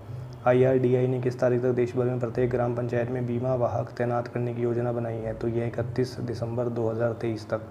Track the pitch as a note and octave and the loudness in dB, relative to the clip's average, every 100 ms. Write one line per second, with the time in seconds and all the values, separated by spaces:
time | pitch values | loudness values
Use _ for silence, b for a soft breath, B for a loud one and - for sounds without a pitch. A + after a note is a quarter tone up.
0 | B B B - C3 B2+ B2+ C3 B2+ B2+ | B B B -2 4 6 6 6 4 4
1 | B2+ B2+ C3 B2+ B2+ B2 B2+ B2 A#2+ B2+ | 2 2 -2 2 2 4 2 2 2 2
2 | B2 B2 A#2+ A#2 B2 B2 A#2+ A#2+ B2 A#2+ | 0 0 -2 0 2 2 0 0 0 0
3 | A#2 C3 B2 A#2+ B2+ B2+ A#2 B2 B2 - | 0 -2 -2 -2 0 0 0 0 -4 -2
4 | A#2+ A#2+ B2 A#2+ A#2+ A#2 A#2+ A#2 A#2+ A#2+ | 0 0 -2 -4 -2 0 0 0 0 -2
5 | A#2 A2+ A2 A2 A#2+ A#2 A#2 A#2 B2 - | -2 -4 -6 -4 -2 0 -2 -2 -2 -2
6 | B2+ - B2 A2 A#2 A#2 A#2+ A#2 A2+ A2+ | -2 -4 -6 -4 -4 -2 -2 0 -2 0
7 | A#2 A2 A#2 G#2+ - A2 G#2+ | -2 0 -4 -4 -4 -6 -6